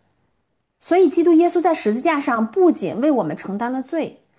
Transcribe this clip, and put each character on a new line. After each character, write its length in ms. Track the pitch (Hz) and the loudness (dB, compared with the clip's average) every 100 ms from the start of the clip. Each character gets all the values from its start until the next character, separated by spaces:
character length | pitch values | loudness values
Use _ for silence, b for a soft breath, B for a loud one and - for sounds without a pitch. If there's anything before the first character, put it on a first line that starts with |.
| _ _ _ _ _ _ _ _ | _ _ _ _ _ _ _ _
所 180 | - 359 | -2 2
以 120 | 339 | 2
基 120 | 339 | 2
督 120 | 330 | 4
耶 160 | 330 339 | 4 4
稣 100 | 349 | 2
在 140 | 339 | 0
十 200 | 311 208 | -2 -2
字 60 | 233 | -2
架 180 | 330 294 | -2 -2
上 320 | - 226 220 | -2 -2 -2
不 220 | 381 359 | 2 2
仅 280 | - 175 196 | 2 -4 -2
为 100 | 302 | 0
我 100 | 254 | 0
们 140 | 156 - | -2 -6
承 220 | - 202 | -8 -6
担 140 | 240 | -6
了 120 | 262 | -6
罪， 380 | 262 330 - - _ | -6 -6 -6 -10 _